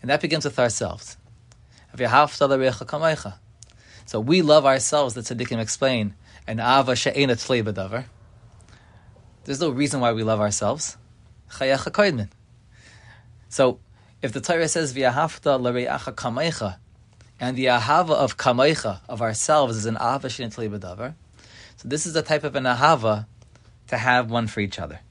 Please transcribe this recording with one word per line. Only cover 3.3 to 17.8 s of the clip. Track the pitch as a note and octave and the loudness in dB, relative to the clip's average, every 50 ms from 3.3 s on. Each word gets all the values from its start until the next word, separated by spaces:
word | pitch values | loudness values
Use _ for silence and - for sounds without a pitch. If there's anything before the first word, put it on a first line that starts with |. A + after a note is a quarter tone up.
| F#2 - _ _ - _ - _ - - _ - - - - | -14 -14 _ _ -20 _ -20 _ -20 -20 _ -20 -20 -20 -18
So | - - A2 | -6 -4 -4
we | A2 B2 E3 F#3+ F3 | 0 2 4 4 6
love | D3 D3+ D#3 C#3 | 8 6 8 8
ourselves, | C3+ C3 C3 B2+ - - D3 C#3+ B2+ A2 | 6 4 4 2 0 0 0 0 0 -2
the | B2 A2+ | -8 -10
tzaddikim | - B2 A#2 B2 A#2+ B2+ A#2 | -8 -6 -6 -6 -4 -4 -4
explain, | A2+ A2 - - C#3 C3+ B2+ A#2+ G#2+ G2+ F#2+ _ - - - - - | -4 -4 -4 -2 0 0 0 0 -2 -4 -6 _ -20 -20 -20 -20 -12
and | - A2 A2+ | -8 -8 -4
Ava | A2+ A#2+ B2+ C#3 C3+ C3 B2+ | 2 4 4 4 4 2 0
She'eina | A#2 - C#3 - C#3 C#3+ C3+ A#2+ | 0 0 -2 0 2 2 2 2
Tluya | A2 - - C3 A#2+ A2 | -2 0 -2 0 0 0
B'Davar. | A2 G#2 G2 F#2+ F#2+ G#2 B2 C3+ - - - - - - - - - - - - - - - _ _ _ - _ - - - - - - _ _ | -2 -4 -6 -8 -8 -8 -10 -10 -12 -20 -20 -20 -20 -20 -20 -20 -20 -20 -20 -20 -20 -20 -20 _ _ _ -20 _ -20 -20 -20 -20 -20 -20 _ _
There's | - C#3 C3+ | -8 -4 -2
no | E3+ D#3+ | -2 -2
reason | B2+ B2 D3 C#3+ - C#3 | 0 0 -2 0 0 0
why | B2 A#2+ A#2 | 0 0 0
we | A2 A2+ | 0 0
love | A2 A2 G#2+ | 0 2 2
ourselves. | G#2 G#2 G2+ - G#2+ G#2 B2+ D#3 - - - - - _ - _ _ - - _ _ - - | 2 0 0 -2 -2 -2 -2 -2 -6 -10 -10 -14 -20 _ -20 _ _ -20 -20 _ _ -20 -8
Chayecha | - C3+ C3+ C3+ C3 - D#3+ | -4 0 0 0 0 0 -4
Koidmin. | - - G#3 G3+ D#3+ A#2+ G2+ G2 _ _ _ _ - _ _ _ - - - - - - - - - - _ - - - - _ | 2 2 2 2 2 0 -4 -6 _ _ _ _ -20 _ _ _ -20 -20 -20 -20 -20 -20 -20 -20 -20 -20 _ -20 -20 -20 -20 _
So | - - C3+ B2+ - - - _ - _ _ _ _ _ | 0 2 2 2 2 -2 -12 _ -20 _ _ _ _ _
if | - C3+ G#2+ | -8 -6 -6
the | C3+ - | -6 -2
Torah | - F3 E3 E3 D#3 | -2 0 0 2 0
says, | - E3+ D#3+ C#3 B2 | 0 -2 -2 -2 -2
"V'ahavta | C3+ C3 B2 B2 C#3 D#3+ D#3+ - - - D3+ C#3 C3 | 2 2 2 2 2 0 -2 -2 -2 0 2 2 2
l're'acha | B2 B2 A#2+ B2 B2 B2 C#3 C#3+ - - A2 | 2 0 0 0 -2 -2 -4 -4 -6 -8 -10
kamecha," | - - B2 A2+ B2 D#3 E3+ D#3 - A2+ G2 F#2 - - _ _ _ - _ _ _ - - _ _ | -6 -6 -6 -4 -2 -2 -2 -2 -4 -6 -6 -6 -8 -18 _ _ _ -20 _ _ _ -20 -20 _ _
and | B2 B2+ B2+ | -6 -6 -4
the | B2 C3 | 0 2
ahava | B2+ B2 A#2+ | 2 2 2